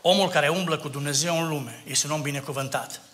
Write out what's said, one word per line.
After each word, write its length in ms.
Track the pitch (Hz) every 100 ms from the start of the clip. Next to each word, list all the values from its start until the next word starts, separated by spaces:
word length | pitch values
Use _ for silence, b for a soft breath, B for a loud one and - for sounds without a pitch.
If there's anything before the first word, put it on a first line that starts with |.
omul 280 | 170 190 185
care 200 | 156 143
umblă 280 | 175 180 151
cu 100 | 147
Dumnezeu 540 | 139 143 139 170 165
în 60 | 165
lume 360 | 147 120 113 -
este 200 | 135 143
un 60 |
om 80 | 156
binecuvântat. 800 | 143 143 139 135 135 135 - - -